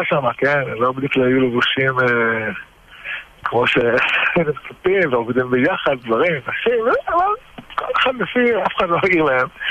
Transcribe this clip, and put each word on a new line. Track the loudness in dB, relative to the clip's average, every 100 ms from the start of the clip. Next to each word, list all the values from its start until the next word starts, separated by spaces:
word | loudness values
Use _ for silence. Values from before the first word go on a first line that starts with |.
שם, | 0 0 0 0
כן? | 0 0 -2 -2
לא | -2
בדיוק | 0 -2 2
היו | 2 4
לבושים, | 2 2 0 0 0 2
אה... | 2 2 2 0 -4 -8 -14 -20 -20 -16 -12 -12 -14 -10
כמו | -2 0 2
ש-, | 2 2 2 0 0
<laughs> | 0 0
מצפים, | 0 -4 -8 -4 0 2 2
ועובדים | 0 0 0 2
ביחד, | 2 2 0 -2 -2 0
דברים, | 0 0 -2 -6
נשים, | -2 0 0 0 0 0
אבל | 0 0 -2 -8 -20 -12 -8
כל | -4 0
אחד | 0 -2
לפי, | -2 0 2 0 -2
אף | -2
אחד | 0
לא | 0
העיר | 2 2
להם. | 2 2 -2 -4 -6